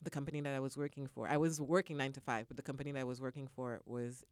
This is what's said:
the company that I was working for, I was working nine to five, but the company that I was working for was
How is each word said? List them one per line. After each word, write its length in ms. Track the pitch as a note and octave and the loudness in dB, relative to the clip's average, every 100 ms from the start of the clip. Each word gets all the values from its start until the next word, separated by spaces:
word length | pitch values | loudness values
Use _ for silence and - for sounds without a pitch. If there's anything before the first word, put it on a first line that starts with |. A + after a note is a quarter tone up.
the 80 | D#3+ | -6
company 300 | D3 C#3+ D3 | -4 -2 -2
that 140 | C#3+ | 0
I 40 | C3+ | 0
was 180 | C3+ D3 | 0 -2
working 300 | C#3+ C#3+ C3+ | -4 -4 -6
for, 220 | - A2+ | -4 2
I 80 | D3 | 6
was 240 | D#3+ D3+ | 6 4
working 360 | C#3 F3 F#3 D3 | 4 4 4 0
nine 160 | C3+ | 0
to 60 | C#3 | -2
five, 280 | - A#2 A2+ | 0 0 0
but 80 | B2 | -6
the 80 | |
company 260 | - D3+ C#3+ | -6 -4 -2
that 80 | C#3 | 0
I 60 | |
was 160 | B2+ B2 | -2 -2
working 260 | C3 C#3+ C3+ | -4 -6 -8
for 340 | - B2 A#2 | -4 -4 -4
was 400 | - A#2+ A#2+ B2+ - | -4 -2 -2 -6 -6